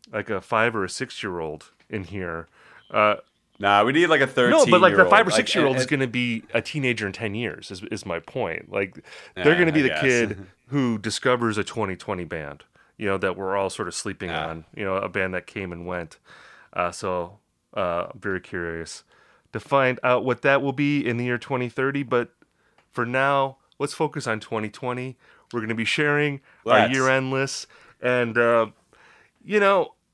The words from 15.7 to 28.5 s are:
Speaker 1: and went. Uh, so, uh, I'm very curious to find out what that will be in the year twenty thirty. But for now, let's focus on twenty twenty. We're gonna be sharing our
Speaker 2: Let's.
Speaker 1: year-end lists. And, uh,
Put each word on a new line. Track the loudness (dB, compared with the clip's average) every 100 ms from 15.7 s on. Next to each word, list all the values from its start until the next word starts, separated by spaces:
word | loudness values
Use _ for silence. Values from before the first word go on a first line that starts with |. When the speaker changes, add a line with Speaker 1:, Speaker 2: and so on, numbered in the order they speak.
Speaker 1:
and | -10 -8
went. | -8 -8 -16 _ -20 -20 -20 _
Uh, | -4 -4
so, | -4 -4 -4 -6 -12 _ _ _ -4
uh, | -2 -2 -6
I'm | -8
very | -6 -6
curious | -6 -8 -6 -8 -12 -16 -20 _ _ _ _
to | -12
find | -2 2 2 0
out | 2 2
what | 0 0
that | 2 2
will | 2
be | -2 0 0 -2
in | -2
the | -4
year | -4
twenty | -4 -4 -4
thirty. | -2 -2 -2
But | 0 0 0 _ _ _ _ _ _
for | -6 -2
now, | 0 2 2 0 -6 _ -6
let's | -6
focus | -2 -4 -2 -4
on | -6
twenty | -4 -6 -6
twenty. | -6 -6 -6 -8 -12 _ _ _
We're | -6
gonna | -4 -2
be | -2
sharing | 0 2 2 0 -4 -12 _ 4
our | 4
Speaker 2:
Let's. | 6
Speaker 1:
year-end | 4 4 2 2
lists. | -2 -2 -6 -14 -20 -20 _
And, | 0 0 0 2
uh, | 4